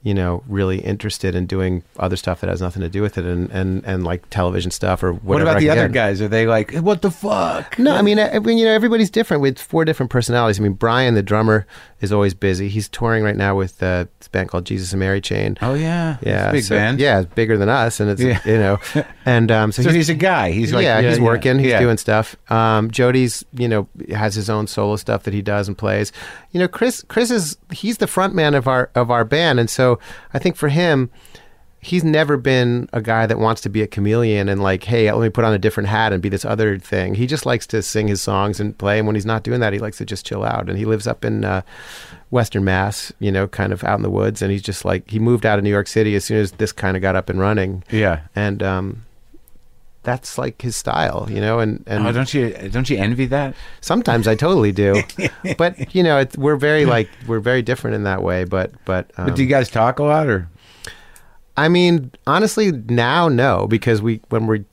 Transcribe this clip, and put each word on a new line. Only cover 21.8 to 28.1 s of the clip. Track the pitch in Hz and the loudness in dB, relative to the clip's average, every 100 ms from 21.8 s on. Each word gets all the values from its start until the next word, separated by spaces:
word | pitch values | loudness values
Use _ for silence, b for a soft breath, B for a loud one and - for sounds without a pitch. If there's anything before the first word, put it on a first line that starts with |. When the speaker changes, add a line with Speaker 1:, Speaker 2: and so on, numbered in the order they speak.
| 120 113 | 4 2
Speaker 1:
stuff. | - 107 110 - - | 2 0 0 -8 -2
Um, | 113 113 110 110 | 2 4 2 0
Jody's, | 113 123 127 123 - - | 2 2 4 2 -2 -12
you | 127 120 | -4 0
know, | 110 98 - - 104 | 0 -2 -10 -8 -4
has | 107 | -2
his | 104 101 | -2 -2
own | 107 107 | -2 -2
solo | - 104 104 | -2 -2 -2
stuff | - 110 - | -2 -4 -2
that | 101 | -4
he | |
does | 101 104 101 | -2 -2 -2
and | 98 | -4
plays. | 104 101 104 B B B B | -2 -2 -2 B B B B
You | 175 | -2
know, | 180 | -2
Chris, | - 247 226 - | 0 -2 -2 -4
Chris | - 233 | -2 0
is, | 240 156 - - | 0 -2 -8 -14
he's | - 202 233 | -8 -6 -2
the | |
front | 202 | -2